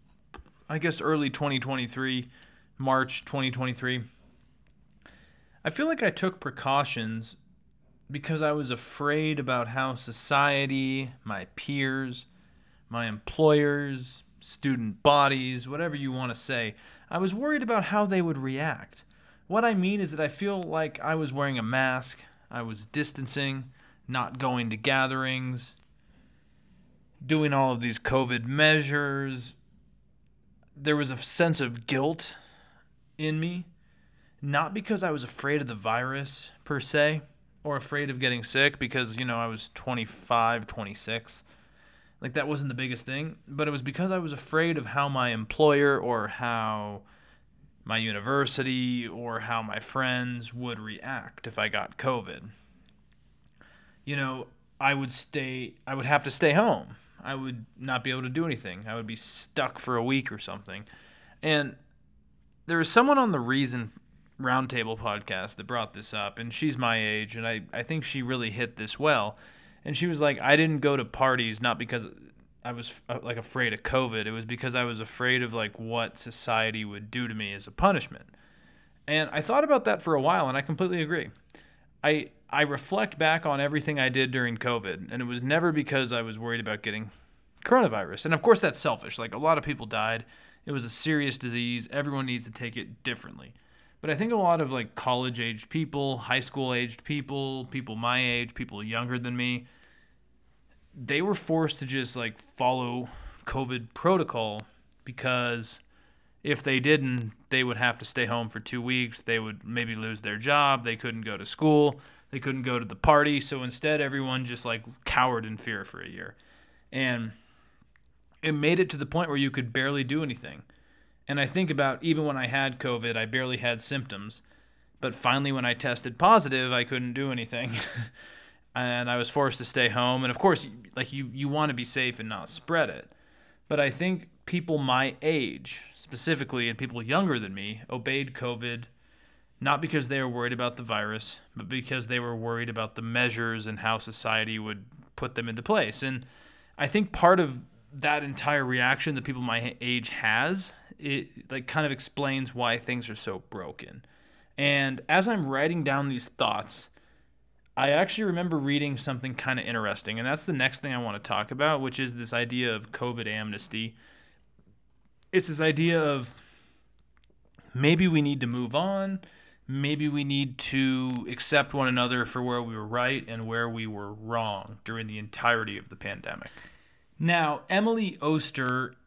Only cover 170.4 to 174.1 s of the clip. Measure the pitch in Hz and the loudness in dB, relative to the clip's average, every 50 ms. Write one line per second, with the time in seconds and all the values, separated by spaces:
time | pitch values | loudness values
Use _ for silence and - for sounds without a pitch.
170.4 | 139 131 131 - - - - 135 135 131 131 127 127 127 127 120 - 120 123 - | 0 -2 -2 -2 -2 0 2 2 2 2 2 0 0 -2 -4 -4 -6 -6 -6 -4
171.4 | - - 156 143 139 139 - 143 131 127 127 123 123 123 127 123 120 120 - 127 | -2 2 2 2 2 2 0 0 2 2 4 2 2 2 2 0 0 -2 -2 -2
172.4 | 123 123 123 120 120 117 113 110 107 107 113 120 123 127 139 123 - 107 117 113 | -2 0 0 -2 -2 -4 -6 -6 -6 -4 -2 0 0 0 0 -2 -4 -6 -8 -6
173.4 | 113 110 113 117 117 117 113 113 110 110 107 101 101 101 | -6 -4 -2 -2 -2 -2 -2 -4 -6 -6 -6 -8 -8 -10